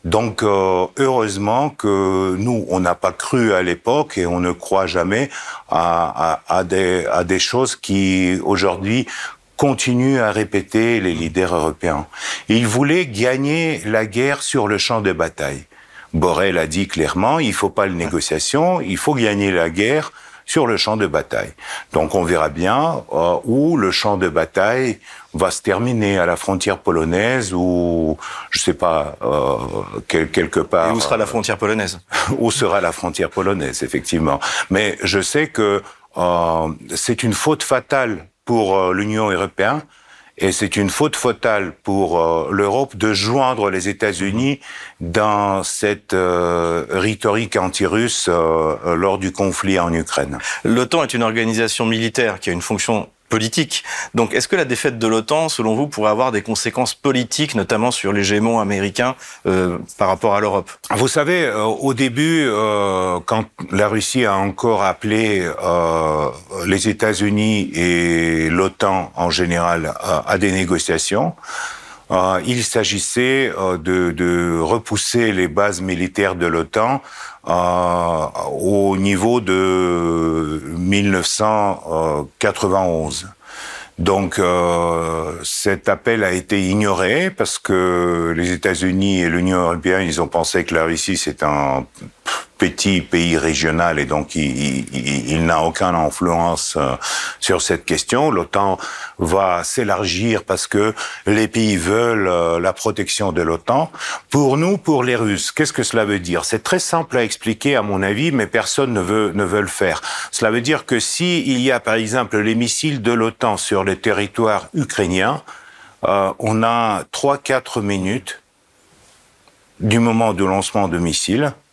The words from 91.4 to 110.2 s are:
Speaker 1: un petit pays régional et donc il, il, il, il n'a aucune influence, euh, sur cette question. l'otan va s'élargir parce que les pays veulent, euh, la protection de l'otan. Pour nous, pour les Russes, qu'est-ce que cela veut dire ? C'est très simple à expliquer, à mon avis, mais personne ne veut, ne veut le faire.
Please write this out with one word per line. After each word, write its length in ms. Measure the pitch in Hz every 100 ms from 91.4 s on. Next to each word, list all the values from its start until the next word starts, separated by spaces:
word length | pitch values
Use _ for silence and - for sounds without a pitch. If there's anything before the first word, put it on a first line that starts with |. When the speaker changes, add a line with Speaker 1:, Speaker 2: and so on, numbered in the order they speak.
Speaker 1:
un 420 | 76 73 69 65 - - - _ - - - _
petit 440 | 185 - 196 196
pays 360 | - - 85 80
régional 640 | 76 76 82 78 85 78
et 60 | 69
donc 280 | 76 71
il, 120 | 85 73
il, 400 | 64 71 67 -
il, 360 | 67 64 69 62
il 120 | 80 82
n'a 160 | 80
aucune 320 | 82 80 92
influence, 800 | 85 76 - 87 85 85 82 - 80
euh, 180 | 69 62 - - - -
sur 200 | - 92
cette 220 | - 87
question. 480 | - 78 - 123 156
l'otan 460 | 101 82 101 101 90 - - - -
va 460 | 82 92 95 87 85
s'élargir 800 | - 107 92 98 87 117 110 -
parce 200 | 95 -
que 280 | 104 107 107 - - -
les 240 | 104 110
pays 260 | 113 110 98
veulent, 540 | 82 107 120 110 95
euh, 280 | 87 85 82
la 100 | 92
protection 600 | 90 110 104 92 - 101
de 80 | 85
l'otan. 500 | 82 82 - 131 160 - - - -
Pour 260 | 143 143 139
nous, 220 | 170 196
pour 260 | - 147
les 140 | 123 120
Russes, 340 | 110 95 -
qu'est-ce 220 | - 151
que 100 | -
cela 220 | 117 113 104
veut 140 | 101
dire ? 260 | 87 85 -
C'est 180 | 110
très 160 | - 185
simple 380 | - 170 156 127
à 60 | 113
expliquer, 500 | - - 107 143 135
à 60 |
mon 200 | 104 95
avis, 300 | 98 104 160
mais 160 | 139 101
personne 460 | 117 104 - 135
ne 80 | 110
veut, 320 | 90 107 107 90
ne 80 |
veut 180 | 95 104
le 60 | 98
faire. 340 | - 95 76 - -